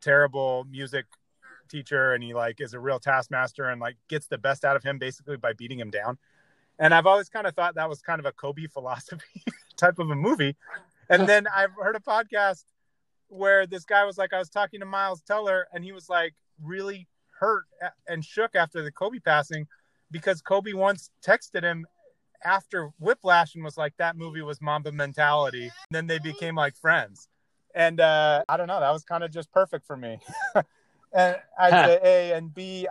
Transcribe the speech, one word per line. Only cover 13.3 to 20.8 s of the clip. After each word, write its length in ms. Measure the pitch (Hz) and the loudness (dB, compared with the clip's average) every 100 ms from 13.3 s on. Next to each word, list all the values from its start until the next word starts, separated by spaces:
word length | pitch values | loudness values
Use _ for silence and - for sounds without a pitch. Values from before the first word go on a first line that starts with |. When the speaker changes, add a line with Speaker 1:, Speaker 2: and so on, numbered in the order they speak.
| 190 196 196 185 | -2 4 4 4
Speaker 1:
this 180 | 185 165 | -4 2
guy 200 | 202 202 | 2 2
was 120 | 190 | 0
like, 160 | 190 | -4
I 60 | 185 | -2
was 100 | 170 | -4
talking 300 | 208 202 202 | -4 -4 -6
to 60 | 196 | -8
Miles 360 | 196 196 175 | -4 -4 -4
Teller, 460 | - 208 208 185 180 | -4 -2 0 -2 -2
and 100 | 175 | -10
he 80 | 180 | -14
was, 180 | 190 160 | -16 -4
like, 240 | 175 165 156 _ _ | -2 -2 _ _ _
really 440 | 151 190 196 196 180 _ _ - | -12 -10 -10 -10 -16 _ _ -4
hurt 260 | 202 202 - - | -2 -2 -4 -12
a-, 100 | 175 _ - | -12 _ -12
and 120 | 165 151 | -10 -8
shook 300 | - 226 185 | -4 -2 0
after 260 | 165 170 | 0 -2
the 100 | 151 | -10
Kobe 280 | - 202 247 | -6 -8 -4
passing 480 | 165 151 151 156 151 _ _ _ _ | 0 0 0 -8 -10 _ _ _ _
because 300 | 160 196 175 | -6 -2 -2
Kobe 320 | - 196 208 | 0 -2 -2
once 380 | 190 | -2